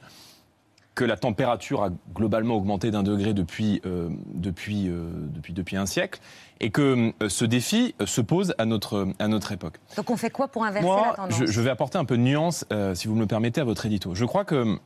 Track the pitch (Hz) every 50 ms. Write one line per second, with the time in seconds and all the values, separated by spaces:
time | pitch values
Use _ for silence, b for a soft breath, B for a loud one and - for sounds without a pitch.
0 | B B B B B B B B B B _ _ _ _ _ _ _ _ _ -
1 | 131 117 110 - - 127 107 - 135 123 117 107 - - - 113 104 95 90 -
2 | - - 95 98 110 110 107 110 110 120 117 107 95 101 104 95 - 117 104 104
3 | 98 101 104 101 98 110 107 98 87 82 - - 107 107 101 - - 92 90 87
4 | 85 85 80 - - - - 76 87 98 87 - - 104 104 104 98 90 87 87
5 | 85 82 85 82 78 73 76 80 76 - 85 98 87 - 101 95 98 95 - 175
6 | 180 202 - B B B B B B B B _ 110 117 - 151 147 139 131 123
7 | 117 113 - - 110 104 - - 123 113 120 127 120 - - 226 247 240 - -
8 | 104 95 - - 117 - 156 180 202 180 - - 113 110 113 107 - - 113 101
9 | 95 95 95 - 104 107 110 107 - - 104 98 - 85 - - _ - - -
10 | 208 - 247 196 - 226 - - 277 269 - 226 226 214 190 208 185 180 190 202
11 | 220 233 - - 196 - 113 117 127 107 104 117 117 131 127 - 151 131 - 190
12 | 151 117 131 117 120 127 139 151 160 175 160 - - - - 107 101 98 92 87
13 | - 110 107 113 110 95 120 107 110 120 117 165 147 120 104 - - 110 107 98
14 | - - - 92 123 117 - 190 202 - 160 139 120 110 98 - -